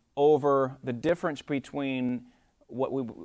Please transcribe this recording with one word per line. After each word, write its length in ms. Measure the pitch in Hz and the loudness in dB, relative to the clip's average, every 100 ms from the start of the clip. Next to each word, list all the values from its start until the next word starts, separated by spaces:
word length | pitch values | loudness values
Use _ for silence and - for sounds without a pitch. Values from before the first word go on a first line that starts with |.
| _ - | _ 2
over 600 | 147 151 143 139 131 135 | 4 6 4 4 2 -2
the 80 | 143 | -8
difference 480 | 120 156 175 175 143 | -2 0 0 -2 -6
between 840 | - 139 - 143 135 131 123 123 - _ _ _ _ | -4 -6 -4 -6 -4 -2 -2 -4 -8 _ _ _ _
what 260 | 120 135 | -6 -4
we, 120 | 135 117 - | -2 -6 -10